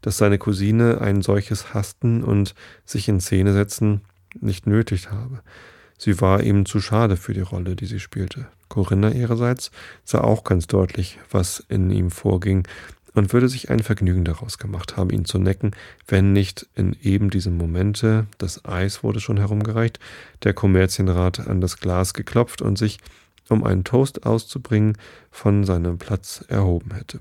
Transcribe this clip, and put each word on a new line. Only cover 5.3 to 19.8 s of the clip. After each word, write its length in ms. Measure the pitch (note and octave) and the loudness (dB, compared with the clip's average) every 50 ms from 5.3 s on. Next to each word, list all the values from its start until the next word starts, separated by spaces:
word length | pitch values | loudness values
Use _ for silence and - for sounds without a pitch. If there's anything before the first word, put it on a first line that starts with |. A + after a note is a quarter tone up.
| C3 A2+ - - - - - - - - - _ _ _ | -12 -14 -16 -18 -20 -20 -20 -20 -20 -20 -20 _ _ _
Sie 220 | - G#2 G2+ F2+ | -2 -2 0 2
war 220 | - F#2 F#2+ G2+ A2 | 4 4 4 4 4
ihm 200 | A#2 G2+ G2+ G2 | 4 4 2 2
zu 160 | F#2 - G#2+ | 2 0 -4
schade 360 | F#2+ - A2 G#2+ A#2 A2 G2 | -2 0 0 2 2 2 2
für 180 | F#2 - - - | 0 -2 -6 -6
die 60 | G2 | -6
Rolle, 340 | F#2+ F2+ - F#2+ F2+ F#2 F#2 | -6 -6 -6 -8 -6 -6 -6
die 120 | F2 - | -8 -8
sie 120 | F2+ A2 G2 | -8 -8 -10
spielte. 480 | - - - G#2+ F#2+ F2 - - - - _ _ _ _ | -10 -10 -8 -8 -8 -8 -8 -12 -16 -16 _ _ _ _
Corinna 420 | - G#2 G2 - - G2 G2+ A2 | -2 -2 0 2 2 2 4 2
ihrerseits 640 | - B2+ B2 A#2 A#2+ A2+ A#2+ A#2+ B2+ B2+ - - - - - - - - _ | 2 0 0 0 0 0 0 0 -2 -2 -6 -14 -16 -18 -20 -20 -20 -20 _
sah 160 | - - A2+ | -2 0 2
auch 240 | - A2+ A2 G#2+ - | 4 4 2 2 2
ganz 240 | - G#2+ F2+ E2+ - | 0 0 0 0 0
deutlich, 500 | - G2 F#2+ F2+ - - F#2+ - - - - _ | 2 2 2 2 0 -6 -6 -6 -8 -18 -20 _
was 340 | - G2+ F2+ - - - - _ | -2 0 0 0 -4 -12 -10 _
in 220 | - G2+ F#2 F#2 | -2 0 0 2
ihm 200 | G2 G2+ F2+ F2+ | 2 0 0 -2
vorging, 560 | - - - G2+ G2 F#2 F#2 G2 F#2+ F#2+ F2+ - - - - - - _ _ _ _ | -4 -2 0 0 0 2 2 2 2 2 0 -2 -8 -18 -18 -20 -20 _ _ _ _
und 180 | A2+ G#2 G2 - | 0 0 2 2
würde 160 | A#2+ B2 B2+ | 2 2 2
sich 200 | B2+ B2+ - - | 0 -4 -4 -2
ein 120 | C3 A#2+ | 0 0
Vergnügen 440 | G#2+ - G#2+ G2 G2+ F2+ F2+ F#2 F2 | 0 0 -2 0 0 0 2 2 0
daraus 340 | E2+ D#2+ - - A2 - - | -2 -2 -6 -8 -12 -12 -10
gemacht 380 | - G#2 G2 F#2 F2+ - - | -10 -10 -8 -8 -10 -8 -4
haben, 140 | - F#2+ F#2 | -4 -2 0
ihn 140 | G#2 G#2 F2+ | 0 -2 -2
zu 140 | - - F#2+ | -2 0 0
necken, 340 | F#2+ F#2+ G2 - - G#2 G2+ - - - - _ _ | 2 2 0 0 -2 -4 -4 -4 -16 -20 -20 _ _
wenn 260 | - G#2 F#2+ F#2+ G2 G2 | 2 4 4 6 6 4
nicht 360 | G2+ G2 F#2+ - - - _ _ | 4 2 0 -4 -14 -18 _ _
in 200 | - G2 F#2 F#2+ - - | -2 -2 -2 -2 -2 0
eben 280 | - G2 G2+ G#2 G2 | 0 2 2 2 0
diesem 260 | F#2+ G2 F2 F#2+ F2 | 0 0 -2 0 -2
Momente, 680 | E2+ E2+ E2 E2 F2 F#2+ G#2 G#2 - - A2 A2 A2 A2 G2+ - _ | 0 -2 -2 0 0 0 0 0 0 2 2 2 2 0 -2 -6 _
das 260 | - F#2+ - - _ | -8 -8 -8 -8 _
Eis 380 | - - F2+ F#2 G2 G2+ - - | -6 -4 -2 -2 -2 -4 -4 -4
wurde 160 | A2+ G#2+ G#2+ | -2 -2 -2
schon 200 | G2+ - A2+ G2+ | -2 -2 0 0
herumgereicht, 600 | G2+ G2+ G#2+ G#2 G#2+ A2 A2 A2+ | 2 0 0 0 -2 -2 0 0